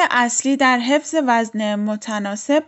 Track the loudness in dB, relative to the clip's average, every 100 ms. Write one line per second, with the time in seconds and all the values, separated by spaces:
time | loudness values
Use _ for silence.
0 | 2 2 0 0 0 2 4 2 2 0
1 | 0 -2 2 2 0 -4 -4 -2 -4 -4
2 | -6 -6 -6 -6 0 0